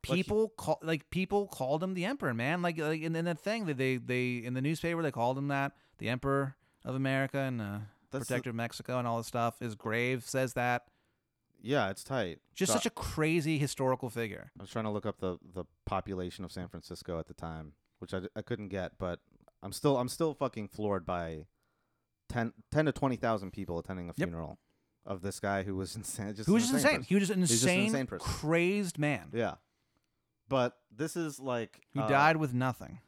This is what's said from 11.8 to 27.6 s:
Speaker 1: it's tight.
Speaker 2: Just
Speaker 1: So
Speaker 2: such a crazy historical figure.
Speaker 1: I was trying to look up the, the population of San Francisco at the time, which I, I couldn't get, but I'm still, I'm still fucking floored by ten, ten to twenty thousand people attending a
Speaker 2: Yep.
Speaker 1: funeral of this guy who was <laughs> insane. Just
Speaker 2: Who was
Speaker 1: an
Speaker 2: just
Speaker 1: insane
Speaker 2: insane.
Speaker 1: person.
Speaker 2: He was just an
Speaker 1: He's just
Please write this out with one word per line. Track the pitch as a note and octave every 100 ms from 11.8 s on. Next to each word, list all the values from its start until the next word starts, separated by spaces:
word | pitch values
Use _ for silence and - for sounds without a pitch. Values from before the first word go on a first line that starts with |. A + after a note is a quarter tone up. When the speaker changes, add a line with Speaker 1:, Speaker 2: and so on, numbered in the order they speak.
| G2
Speaker 1:
it's | G2
tight. | - C3+ F#2+ D#2 _
Speaker 2:
Just | - F#3
Speaker 1:
So | G#3+
Speaker 2:
such | A3+
a |
crazy | - - - D#3 E3+ D3+ D#3
historical | C#3+ - C3 C3 B2+
figure. | A2+ A2+ G2 - -
Speaker 1:
I |
was | G2
trying | A#2
to | A2
look | G#2 G#2+
up | -
the, | F#2 F2 -
the | F#2 E2+ _ -
population | F#2+ G2 F#2 F2+ -
of | F2+
San | - F2
Francisco | E2+ - F2 - E2
at | D#2+
the |
time, | - E2 D#2+ D#2 - _ _
which | F#2
I, | F#2+ F#2 -
I |
couldn't | - A#2 G2+
get, | F#2+ F2 -
but | F#2 F2 _ _ - _
I'm | F#2+
still, | - D3 C3+
I'm | B2
still | - D#3+
fucking | C#3+ C3 - G2+
floored | - G#2 G2
by | E2+ F2+ E2 D#2+ D2+ _ _ _ _ _ _ _ _
ten, | A#2+ A#2 - -
ten | D3 D#3
to |
twenty | - C#3 B2
thousand | A2+ A2 F#2+
people | - F#2 E2+
attending | - F#2 F2
a | -
Speaker 2:
Yep. | F3+
Speaker 1:
funeral | E2+ D#2 - _ _ _ _
of | - G2
this | F#2+ -
guy | G#2 G2
who | F#2+
was | F#2+ F#2 A#2
<laughs> |
insane. | G2+ - G#2 G#2
Just | A2
Speaker 2:
Who |
was | A3 A#3
Speaker 1:
an | C4
Speaker 2:
just |
Speaker 1:
insane | C#4 C#4+
Speaker 2:
insane. |
Speaker 1:
person. | B2+
Speaker 2:
He | G3
was |
just | F#3+
an | G3
Speaker 1:
He's | F3
just | A#2